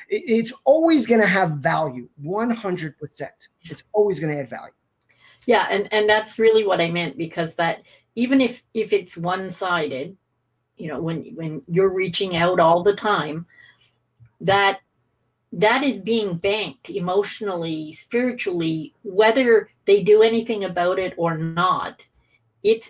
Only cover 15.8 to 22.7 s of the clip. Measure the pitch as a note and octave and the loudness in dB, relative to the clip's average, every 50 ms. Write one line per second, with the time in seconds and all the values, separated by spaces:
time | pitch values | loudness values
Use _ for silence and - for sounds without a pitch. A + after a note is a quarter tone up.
15.8 | C#4+ C#4 G#3+ G3 F3 A3 A3+ A3+ G#3 G3 F3 E3 - G3 G3+ A3 G3+ D3+ C3 _ | 0 -2 -2 -2 -2 -2 -2 0 -2 -2 -4 -2 -2 -2 -2 -2 -4 -8 -10 _
16.8 | - - - - E3+ F3+ F3+ G3+ G3+ G3 - - A3 G3+ F#3 F3 E3 E3 D#3+ D#3 | -14 -10 -8 -6 -4 -2 0 0 -2 -2 -6 -8 -6 -6 -4 -4 -4 -6 -6 -8
17.8 | D#3 D#3 D#3+ - - - - A#3+ B3+ B3+ A#3 B3 - G3 F3+ E3+ E3 D#3+ D#3+ D#3+ | -8 -12 -14 -16 -10 -4 -2 -2 0 -2 -2 -4 -6 -4 -4 -2 -2 -2 -4 -4
18.8 | D#3 - _ _ - G#3 F3+ F#3+ A3 A3 A3+ C4+ B3+ A#3+ A3+ G#3 G3+ - _ _ | -6 -10 _ _ -16 -2 2 4 4 6 4 4 4 6 4 4 2 0 _ _
19.8 | _ - G3 G#3 F3 G3+ G#3 G#3+ A3 A3+ A3+ A#3 A3+ - A3+ G#3 G3 F3+ E3+ F3 | _ 4 4 6 6 6 8 8 8 6 4 2 -2 -2 -4 -4 -4 -4 -2 -2
20.8 | F3 F3+ F#3+ F#3+ F#3 F3+ - - E3+ E3+ D#3+ D#3 D#3+ E3 E3 E3+ F3+ F3+ - - | 0 0 0 0 -2 -4 -4 -2 -2 -2 -2 -2 -4 -4 -2 0 0 0 0 -2
21.8 | - - - - _ _ _ _ _ _ _ _ _ _ _ _ - G3+ | -4 -8 -12 -16 _ _ _ _ _ _ _ _ _ _ _ _ 0 0